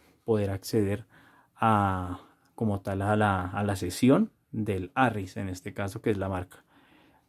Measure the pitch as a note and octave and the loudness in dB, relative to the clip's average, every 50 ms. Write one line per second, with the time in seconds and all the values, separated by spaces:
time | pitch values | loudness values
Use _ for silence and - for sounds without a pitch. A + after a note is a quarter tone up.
0 | _ _ _ _ - - A2 G#2 G2+ G2 G2 F#2 - - - A2+ G2+ G2 G#2 A2 | _ _ _ _ -2 0 2 2 2 0 -2 -4 -6 -2 0 0 2 2 0 -4
1 | - _ _ - - - _ _ _ _ _ - A2+ A2+ A2 G#2 G2+ F#2+ F#2+ F#2 | -6 _ _ -20 -20 -20 _ _ _ _ _ 0 2 4 4 4 4 2 0 -2
2 | F2+ F2+ F2+ F2 - - _ _ _ _ - - A2+ G#2+ G2+ G2 - G2+ G2 G2 | -4 -6 -8 -10 -12 -20 _ _ _ _ -8 -4 -2 -2 -2 -2 -4 -6 -4 -2
3 | G2 G#2 G#2+ G#2+ G#2+ G2+ F#2+ F#2 F2+ F2+ G2 G2+ G#2 G2+ G2 F#2+ - F2+ - - | 0 2 2 4 4 4 2 0 -2 -4 -4 -2 -2 -2 -2 -2 -4 -6 -2 2
4 | B2+ B2 C#3 F#3+ A3+ - _ _ _ _ - A2+ G#2+ G#2+ G2 F#2 F#2 - - C3 | 4 6 6 6 4 0 _ _ _ _ -6 -6 -4 -2 -2 -4 -4 -4 0 0
5 | C3 A#2+ G#2+ G#2 G2 F#2 - G#2+ G2+ F#2+ F2+ - - G#2 - - G2+ G2 - A#2 | 0 0 0 -2 -8 -8 -8 -8 -8 -8 -8 -10 -12 -12 -8 -6 -6 -6 -6 -4
6 | - A#2 G#2 F#2+ F#2+ F#2+ F#2+ F2+ F2+ - - - _ _ _ _ _ _ _ _ | -2 -2 -2 0 -2 -4 -4 -6 -6 -8 -14 -20 _ _ _ _ _ _ _ _
7 | _ _ _ _ _ | _ _ _ _ _